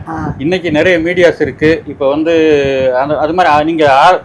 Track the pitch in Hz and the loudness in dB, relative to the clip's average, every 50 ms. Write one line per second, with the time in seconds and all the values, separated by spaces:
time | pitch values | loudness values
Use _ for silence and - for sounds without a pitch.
0 | - 165 160 - - - - - 135 165 185 180 170 170 151 151 165 185 180 165 | -10 -12 -10 -8 -8 -8 -8 -6 -4 -4 -4 -4 -4 -2 0 0 2 2 2 0
1 | 160 175 180 175 175 160 151 - 151 135 123 - 151 156 165 151 147 147 135 143 | 0 -2 0 2 2 2 2 0 -4 -4 -4 0 0 0 0 0 -4 -8 -8 -4
2 | 143 135 143 156 156 170 165 160 156 156 147 143 139 139 135 131 131 127 123 127 | -2 -2 0 0 0 0 0 2 2 2 2 2 0 0 -2 -2 -2 0 0 -2
3 | 139 147 151 131 151 151 170 185 175 160 147 151 151 160 170 156 151 143 131 139 | -2 -2 -2 -2 -2 -2 0 0 0 2 2 2 0 0 0 2 2 4 4 4
4 | 156 180 185 - - | 4 4 4 2 0